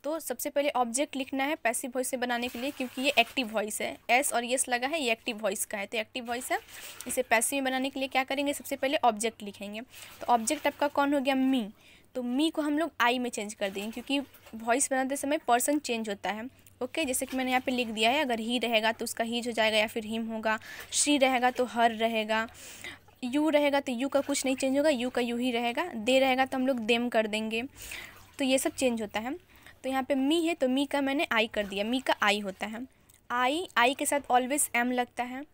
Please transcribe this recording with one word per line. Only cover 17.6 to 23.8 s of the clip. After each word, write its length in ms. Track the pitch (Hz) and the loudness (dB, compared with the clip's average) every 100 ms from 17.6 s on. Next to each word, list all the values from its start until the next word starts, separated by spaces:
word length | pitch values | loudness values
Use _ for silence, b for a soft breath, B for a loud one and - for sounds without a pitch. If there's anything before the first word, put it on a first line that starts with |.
पे 120 | 254 | 0
लिख 160 | 254 233 | -2 -2
दिया 220 | 220 220 | 2 4
है, 100 | 285 | 4
अगर 200 | 285 226 | 2 0
ही 180 | 226 240 | 0 0
रहेगा 340 | 226 226 220 | 2 2 2
तो 120 | 233 | -2
उसका 200 | 240 - | -6 -4
हीज 220 | 233 240 233 | -2 -2 -2
हो 60 | |
जाएगा 240 | 226 220 214 | 0 2 4
या 100 | 214 | 2
फिर 180 | 233 | -2
हिम 220 | 214 226 226 | -4 -6 -4
होगा, 320 | 220 220 220 B B B | -4 -2 -4 B B B
शी 260 | - 294 294 | 0 4 6
रहेगा 320 | 262 254 247 | 4 4 2
तो 140 | 247 | 2
हर 280 | 247 233 233 | -2 4 2
रहेगा, 560 | 220 226 226 214 220 226 B B B B B - _ | 4 0 0 0 -2 -2 B B B B B -20 _
यू 240 | 247 277 311 | -2 2 4
रहेगा 320 | 294 294 277 | 4 4 2